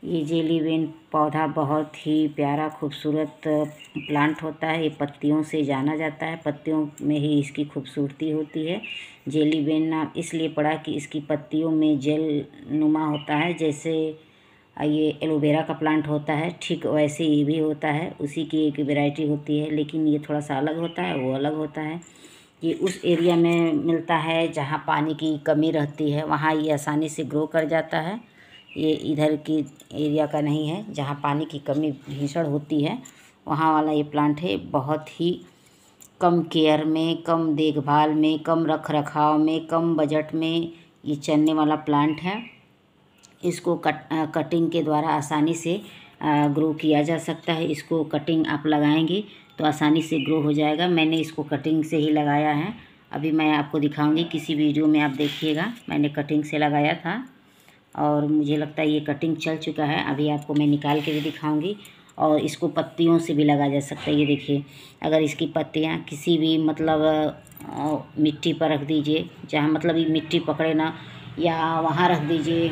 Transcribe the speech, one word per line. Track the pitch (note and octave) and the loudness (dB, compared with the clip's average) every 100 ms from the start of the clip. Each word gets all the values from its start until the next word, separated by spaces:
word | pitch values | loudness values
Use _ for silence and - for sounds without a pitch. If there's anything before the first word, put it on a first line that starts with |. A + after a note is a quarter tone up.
ये | - E3+ | -4 -4
जेली | D3 E3 D#3+ E3 | 0 0 0 0
बेन | D#3 D#3+ D#3 | 0 0 -2
पौधा | - - D#3 D3+ D3+ D#3 | -6 -4 0 0 2 -2
बहुत | D#3+ C#3+ D#3 D3+ - - | 0 0 0 -2 -8 -2
ही | D3+ D#3 | 0 0
प्यारा | D3 C#3+ D3 D#3 | 0 -2 0 -2
खूबसूरत | D3+ D3+ D3 D#3 D3+ D3+ - D#3+ | -4 -8 -6 -4 -2 -2 -4 -2
प्लांट | D3+ D3+ D3 - D#3 C#3+ D3 D3 D3+ | 0 -2 -6 -12 -12 -4 2 2 0
होता | D#3+ D#3 D#3+ | -6 -6 -4
है। | D#3+ | 0
ये | D#3+ | -2
पत्तियों | D3 C#3+ - D3 D3+ | -2 -6 -4 0 0
से | D3+ D#3 | 0 -2
जाना | C#3 C#3 C#3 D#3 | 0 0 0 -2
जाता | D#3+ D3 D#3+ | -4 -4 -8
है, | E3 | -6
पत्तियों | D3+ D3+ - D#3 D3+ D3 | -6 -6 -2 -2 -2 -4
में | C#3+ D3+ | -2 0
ही | D3 D3 | 2 0
इसकी | C#3+ - | 0 -4
खूबसूरती | D3 D3 C3 - C#3+ C#3+ D#3 | -6 -6 -10 -6 -6 -4 -4
होती | D#3 D3+ D#3+ D#3 | -2 -4 -6 -4
है। | F#3+ G#3+ - - - - | -6 -8 -14 -16 -14 -4
जेली | D3 D3+ D#3 | 2 2 2
बेन | D3 D#3 | 2 0
नाम | D#3+ D#3+ D3+ - | 0 -2 -4 -6
इसलिए | E3 E3 D#3+ | -6 -4 -4
पड़ा | D3+ D3+ | 0 0
कि | D#3 D#3 | -2 -4
इसकी | D3+ D3 D#3 | -8 -6 -10
पत्तियों | D3 D3 - D#3 D#3+ | -4 -4 -2 -2 0
में | D#3 D#3 D3+ | 2 4 2
जेल | C#3 D3+ D#3+ D3 D3 - - | 2 0 2 0 -4 -14 -4
नुमा | D3+ D#3 D#3 D#3 | 0 2 2 2
होता | D3 D3 D3+ | -2 -2 0
है, | E3+ | 0
जैसे | E3+ D#3+ C#3+ E3 D#3+ D#3+ D#3 - _ _ _ _ - | 0 -2 -2 -2 -2 -2 -4 -18 _ _ _ _ -4
ये | D3+ D3+ D#3 D3 | 0 2 2 0
एलोवेरा | D#3 D#3 D3 D3+ | -2 2 2 2
का | D#3 | 0
प्लांट | D#3 D#3 D#3 D3 | -2 0 0 0
होता | D3+ D3 | -2 -2
है, | D3+ E3 E3+ | -2 -2 -6
ठीक | - E3 A#2 | -6 -4 0
वैसे | D3 D3 D3 | 2 2 0
ये | D#3+ D3 | 2 2
भी | C#3+ D#3+ | 2 2
होता | D#3 D3+ D#3 | 0 -2 -2
है, | D3 F3+ - | -2 -4 -6
उसी | C#3+ D3 | -6 -4
की | D3+ D#3 D3+ | -4 0 0
एक | D3 | 0
वैरायटी | C#3+ D3 D3 C#3+ D3+ | 0 2 0 0 -2
होती | D3 D3 D3 | -2 0 -2
है, | D3+ | 0
लेकिन | D3+ D3+ D#3+ D#3 | -2 -2 0 2
ये | D3 | 0
थोड़ा | D3 D3+ | 0 -4
सा | D3 C3+ | -2 -2
अलग | D3 D#3+ | -2 -2
होता | E3+ E3+ | -4 -4
है, | F3+ D#3 | -4 -2
वो | C3 | -2
अलग | C3 C#3+ D#3 | -2 -2 -2
होता | D3+ D3 | -6 -6
है। | D3+ E3 - - - - - _ | -8 -8 -14 -20 -20 -20 -20 _
ये | E3 | -4
उस | - F#3+ F#3 | -2 -2 -2
एरिया | - E3+ E3+ E3+ | 0 2 4 4
में | E3+ E3+ E3+ | 4 4 2
मिलता | D3+ C#3+ E3 D#3 E3 | 2 0 0 2 0
है | D#3 E3 E3 | 2 0 0
जहाँ | D#3 C#3 D3+ D#3 | -2 -4 -4 0
पानी | D3+ D3+ | 0 0
की | D3+ D#3+ D3+ | -2 -2 -2
कमी | D3 D3+ D#3+ | 0 2 2
रहती | D#3 C#3+ D3 D3+ | 2 -2 -2 -2
है, | C#3+ | 0
वहाँ | D#3 D3+ D#3 | 0 0 2
ये | D#3 D#3 | 0 0
आसानी | D3 C#3+ D3+ D#3 | 0 0 -2 -2
से | D3+ | -4
ग्रो | C#3 D3 D3+ | -4 -2 0
कर | E3 | 0
जाता | D#3 D#3+ D#3+ E3 | 0 0 0 -4
है। | D#3+ A3 - - - - - - | -4 -8 -12 -20 -20 -20 -16 -4
ये | D#3 | 0
इधर | D#3 - D3 D3+ D3+ | 0 0 0 2 0
की | D3+ D#3 C#3+ - - | -2 -2 -2 -10 -14
एरिया | - D3+ D3 D3+ | -4 -2 0 0
का | D3+ | 0
नहीं | D3 D3+ D3+ | 0 0 -2
है, | F3 G#3+ | -6 -8
जहाँ | - C#3 C#3+ | -6 -6 -4
पानी | D3 C#3+ | -2 -2
की | D#3 D3 | -2 -8
कमी | C#3+ C#3+ D#3 | -4 -2 -2
भीषण | C3 - C#3+ C#3+ E3+ D#3+ | -4 -8 -6 -4 -2 -2
होती | C#3+ D3 D#3 | -2 0 0
है, | D3 A#3+ - - - _ - | 0 -4 -10 -20 -20 _ -6
वहाँ | D3 D#3+ | 0 4
वाला | D#3 D3+ | 4 4
ये | D3+ | 0
प्लांट | D3 D3 D3 D3 | 0 2 2 2
है। | F3+ G3 | -2 -4
बहुत | F2 C#3+ C3 D3+ D3+ - | -2 -4 -2 -4 -6 -4
ही | E3+ F3 - _ _ _ _ _ - _ | -2 -2 -8 _ _ _ _ _ -20 _
कम | F3+ E3+ | 4 4
केयर | E3 E3 D#3 D3+ | 2 2 4 4
में, | D#3 D#3+ D#3+ E3 | 2 0 0 -2
कम | E3 E3 D#3+ D3 | 0 0 0 2
देखभाल | D#3 D3 C3+ D3 D3+ | 0 0 2 4 4
में, | D#3 D#3 D#3 | 4 2 2
कम | D#3 E3 D#3+ | 0 0 2
रख | D#3 - | -2 0
रखाव | D3+ D3 D#3 D3+ D3+ | -2 0 2 2 4
में, | D#3 D#3+ D#3+ | 2 0 0
कम | E3 E3+ D#3+ | 0 2 2
बजट | D3+ D#3 D3+ | 2 0 -2
में | E3 D#3+ E3 E3 - - _ | -4 -2 -2 -2 -8 -20 _
ये | - D3 | -6 -6
चलने | D3 D3+ D3+ | 0 4 4
वाला | D#3 D3+ | 4 2
प्लांट | D3+ D3+ D3 D3+ D3 | 0 2 2 2 0
है। | F3 G#3 A#3 - _ _ _ _ _ _ - _ | -4 -6 -10 -20 _ _ _ _ _ _ -20 _
इसको | F3 F3 - E3+ | -4 -2 -2 0
कट-, | E3 D3+ - | 0 -4 -4
अ, | D#3+ D#3 | -4 -2
कटिंग | D#3+ D3+ E3+ E3 | -2 -2 0 0
के | E3 | 0
द्वारा | D#3 D3+ D#3+ | 0 0 2
आसानी | D3+ D3 D3+ D3+ | -2 0 0 0
से, | E3 E3 F#3+ - - - - | 0 -2 -4 -6 -20 -20 -6
अ, | D3+ D3 D3 | 0 2 2
ग्रो | C#3+ D#3 | 2 0
किया | D3+ D#3 D3 | 0 2 2
जा | D3+ E3 | 4 0
सकता | D#3 E3 - | -2 -6 -2
है। | D#3+ E3+ | -2 0
इसको | D3 - E3 | -4 -2 -2
कटिंग | D3+ D3+ D3 E3 D#3 | 0 -2 0 0 0
आप | D3+ D3+ | 0 0
लगाएंगे | D3+ D3 D3+ D#3+ F3+ G#3 - - - | 2 4 4 2 0 -4 -14 -20 -2
तो | |
आसानी | D3+ D3 D3+ D#3 | -2 2 2 2
से | D#3 D#3+ | 2 -2
ग्रो | C#3 D#3 | 0 2
हो | D3 | 2
जाएगा। | D3 D3+ D3+ F3+ | 2 2 2 2
मैंने | E3+ D#3 D#3+ | 4 4 2
इसको | D#3 - | -2 -4
कटिंग | D3 C#3+ C#3 D#3+ | -4 -2 0 0
से | D3+ E3 | 0 0
ही | D3+ | 2
लगाया | D3+ D3 D3 D3+ | 2 4 2 2
है, | D3 F3 A#3 - - _ | 0 -2 -6 -16 -20 _
अभी | - D#3 | -4 0
मैं | D#3 D#3 | 2 2
आपको | D3+ D3 D#3+ | 2 0 0
दिखाऊंगी, | D3 D3 D3 D#3 | 0 0 2 2
किसी | E3+ D#3+ D3 | 0 -4 -2
वीडियो | D3+ D3+ D3 D#3 | 0 2 4 4
में | D3+ | 4
आप | D3 | 2
देखिएगा। | C3 D3 D3 D#3 D3+ F#3+ A#3 - | 0 -4 -2 -2 0 -2 -6 -6
मैंने | D3+ D3 | 0 0
कटिंग | D3 D3 D3+ | -2 -2 -2
से | D3+ D3+ | -2 0
लगाया | D3 D3 D3 | 2 2 2
था | E3+ E3+ G#3 C4 - _ _ - - _ - | 0 -4 -6 -8 -18 _ _ -20 -20 _ -4
और | D3 D3 D3 | 0 2 2
मुझे | D3+ D3 D3+ | 2 2 0
लगता | D3 D3+ | -2 -2
है | D#3 | 0
ये | D3+ | 0
कटिंग | D3+ C#3+ E3 D#3 | 0 -2 -2 -2
चल | E3 D#3 | -4 -4
चुका | D#3 C#3+ | -6 -2
है। | D3+ D#3+ - | 0 0 -2
अभी | C3+ D3 | -2 0
आपको | D3 D3 | -2 -2
मैं | D3 D3 | 0 2
निकाल | D3 D3 D3+ | 2 2 0
के | D3 | 0
भी | D3+ | -2
दिखाऊंगी | D3+ D3+ D3+ D3+ E3 G#3 - - - - | -4 -4 -2 -2 -2 -6 -12 -20 -20 -2
और | D#3 D3+ | 2 4
इसको | D3 - E3+ | 2 -2 -2
पत्तियों | - D#3 - E3 E3 | -2 -4 0 4 4
से | E3 | 4
भी | D3 | 2
लगाया | D3+ C#3+ C#3+ | 4 4 2
जा | C#3 | 0
सकता | C#3+ C#3+ | -2 -6
है। | - D3 | 0 2
ये | D3 | 4
देखिए, | C#3+ - C#3+ C#3+ - - - | 2 0 -2 -2 -16 -20 -6
अगर | - D#3 | 0 2
इसकी | D#3 D3 D#3+ | 2 0 -2
पत्तियाँ | D#3+ D3+ D#3 D#3 E3 | -2 -2 -2 -2 -2
किसी | E3 D3 D#3+ E3 | -6 -8 2 2
भी | D#3+ D#3+ | 4 2
मतलब, | D#3 D#3 D#3+ D#3 D#3 D#3 D3+ - - - | 2 0 2 4 4 4 0 -4 -16 -18
अ, | - - C#3+ D3+ - - | -12 -6 -2 -4 -6 0
मिट्टी | D#3 D3 - | 0 2 -2
पर | D#3 D#3+ | 0 2
रख | D3+ | 0
दीजिए, | C#3+ D#3 C#3+ D#3 F3 - - | 0 0 2 0 -2 -12 -4
जहाँ | D#3 D3 | 0 2
मतलब | D#3 F3 E3 | 2 2 2
ये | D#3+ | 2
मिट्टी | D#3+ D3+ E3+ | 0 0 -2
पकड़े | D#3+ D3+ D#3+ | 0 0 2
ना, | D#3 D#3+ E3 - - - - | 2 0 -4 -14 -18 -16 -2
या | E3 E3 D#3+ E3 | 0 2 0 0
वहाँ | D#3+ D#3 F3+ | 0 2 4
रख | E3+ | 2
दीजिए। | D3 E3 D3+ E3 E3 | 2 0 0 0 0